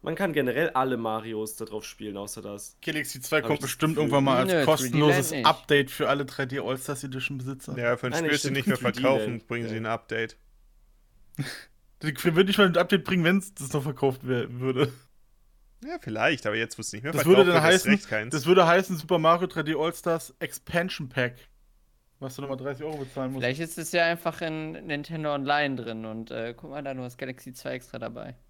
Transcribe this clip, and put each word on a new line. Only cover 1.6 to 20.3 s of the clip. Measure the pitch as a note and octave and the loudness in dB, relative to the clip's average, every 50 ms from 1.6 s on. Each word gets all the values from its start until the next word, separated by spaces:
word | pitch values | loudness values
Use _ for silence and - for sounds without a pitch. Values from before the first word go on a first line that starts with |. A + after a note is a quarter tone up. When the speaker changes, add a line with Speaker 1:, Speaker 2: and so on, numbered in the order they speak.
| A2 | -10
Speaker 1:
drauf | G#2+ G#2+ G#2+ G2+ | -8 -8 -10 -10
spielen, | - - _ G#2+ G#2+ G2 G2 | -10 -14 _ -10 -10 -8 -8
außer | G2+ G2+ - - G2+ | -8 -10 -10 -12 -10
das. | G2+ G2+ G2+ - - - _ - | -10 -12 -12 -14 -16 -20 _ -10
Speaker 2:
Galaxy | - D#3 D3+ C#3+ - - C3+ | -6 -6 -6 -6 -8 -10 -12
zwei | B2 - - D#3 | -8 0 0 0
Speaker 1:
Hab | - | 2
Speaker 2:
kommt | A#2 D3 D3 | 2 -2 -2
Speaker 1:
ich | |
das | - C3 | -2 -6
Speaker 2:
bestimmt | - - - D#3 D#3+ | -4 0 0 0 2
Speaker 1:
Gefühl. | D3 D3+ | 2 0
Speaker 2:
irgendwann | C#3 C3+ C#3+ C#3 | 4 4 4 4
mal | C#3 C3 B2 C3 | 4 4 4 4
als | F#3+ F#3 | 4 2
Speaker 3:
Nö, | E3 C#3+ | 4 4
Speaker 2:
kostenloses | C#3 D#3 C#3+ C3 B2+ A#2+ C#3+ D3 D3+ C#3+ C#3 C3+ - | 4 4 2 2 0 2 4 6 6 6 4 2 0
Speaker 3:
three | E3 | -2
D | C#3 B2 | 2 4
Land | |
nicht. | |
Speaker 2:
Update | D3+ D3 - - - D3+ C#3+ C#3 C3 | 4 2 2 2 4 4 4 4 2
für | - - D3+ A#2+ | -2 -2 0 0
alle | C3+ C#3+ C#3+ | 0 0 -2
drei | C3 - - C#3 | -6 -4 -6 -6
D | C3 C3 C#3 | -4 -4 -6
All-Stars | G#2+ G#2+ C3 C3 C3 - C#3+ B2+ - | -4 -4 -4 -6 -4 -8 -8 -6 -8
Edition | C#3 B2+ C3 B2+ - C#3+ C3 | -8 -8 -6 -6 -6 -6 -6
Besitzer. | B2+ C3 C3+ C3 - - C#3+ B2+ | -8 -8 -10 -10 -10 -10 -8 -2
Speaker 4:
Ja, | A#2+ A#2+ B2 | 0 0 0
für | A#2+ - B2+ | 0 -2 -2
ein | B2+ | -2
Speaker 1:
Nein, | D#3+ | 0
Speaker 4:
Spiel, | E3 D3+ | 0 0
das | D3 D3 - | 0 0 0
sie | D3 | 0
Speaker 1:
stimmt, | C3+ | -2
Speaker 4:
nicht | C#3 C3 | 0 2
mehr | - C3+ B2 | 0 0 2
Speaker 1:
three | B2 B2 - | 0 -2 -2
D | A#2+ | 2
Speaker 4:
verkaufen, | C3 C3+ C3+ A#2 G#2+ A2 B2 | 2 2 2 2 0 -2 -4
Speaker 1:
Land. | A2+ - | -8 -8
Speaker 4:
bringen | _ A#2+ A#2+ A#2 A2+ | _ -6 -6 -4 -4
sie | A2 | -4
Speaker 1:
Ja. | A2 | -4
Speaker 4:
ein | A2+ | -2
Update. | A2 A2+ A2 - _ A2+ A2+ A2+ A2+ - _ _ _ _ _ _ _ _ _ _ _ _ _ _ _ _ _ - - - | -2 -4 -4 -4 _ -4 -4 -4 -4 -8 _ _ _ _ _ _ _ _ _ _ _ _ _ _ _ _ _ -20 -18 -10
Speaker 2:
<laughs> | - C#3 - - - - - _ _ _ _ _ _ - | -10 -10 -8 -10 -14 -18 -20 _ _ _ _ _ _ -6
Die | D#3 C#3+ - - | -6 -4 0 0
würden | F3 D#3+ E3 G3 | 2 4 4 4
nicht | F#3+ G3 - | 4 6 6
mal | G3+ | 6
ein | F#3 E3 E3+ | 6 6 4
Update | F3+ F3+ - F#3 - | 4 4 2 2 2
bringen, | - F#3 F3+ E3 | 2 0 2 4
wenn's | D#3+ F#3 G3 F#3 - - | 4 4 2 0 -4 -14
das | - C#3 C3 - | -12 -10 -4 -4
noch | D3 C3 | -2 -2
verkauft | D3+ C3+ - - C3+ C3 B2+ B2 | -2 -4 2 2 2 2 0 -4
wär-, | B2 B2+ A#2+ A2+ A2 B2 B2 | -2 -2 -2 -2 -4 -6 -4
würde. | B2+ C3 C3 B2 D3 B2+ - - _ _ _ _ _ _ _ _ _ _ _ _ _ _ _ _ - | -2 -2 2 2 0 0 0 -10 _ _ _ _ _ _ _ _ _ _ _ _ _ _ _ _ -12
Speaker 4:
Ja, | C#4+ E4+ E4+ | -12 -12 -10
vielleicht, | - - A2 G#2+ A2+ D3 E3 B2+ - | -8 -8 -4 0 0 0 0 0 -2
aber | A2 G#2 | -4 -2
jetzt, | A2 A2+ A#2 - - | -2 -4 -4 -6 -12
wo | |
es | A2 - - | -12 -10 -10
nicht | G#2 A#2+ | -8 -8
mehr | C#3+ - | -4 -2
Speaker 2:
Das | C#3+ - | 0 6
Speaker 4:
verkauft | E3 F#3 | 8 8
Speaker 2:
würde | G3+ G3 F3+ F3 | 8 10 8 8
dann | E3 D#3 | 6 6
Speaker 4:
wird, | E3 F3+ | 6 6
erst | F#3 F#3 | 6 6
Speaker 2:
heißen, | - G#3 | 4 2
Speaker 4:
recht | G3+ - - | 2 2 -2
keins. | - G#2+ G#2+ A#2+ C3+ | -4 -4 -2 -2 -4
Speaker 2:
das | D#3 B2+ | -2 4
würde | D#3+ F3+ F#3 F3+ | 6 8 8 8
heißen, | E3 E3+ F#3 F#3 - F#3 | 8 6 4 4 0 -6
Super | D#3+ D3 D#3 F#3 E3+ | -8 -2 0 0 4
Mario | D#3 D#3+ E3+ F3 F#3 F3+ | 6 6 6 6 2 -2
drei | - F3 D3+ | -2 -4 -2
D | D3+ D#3+ | -2 -2
All-Stars | C#3+ D#3 E3 E3+ - - F3 E3 E3 - - | 0 0 -2 -2 -2 -2 -2 -2 -2 -2 -10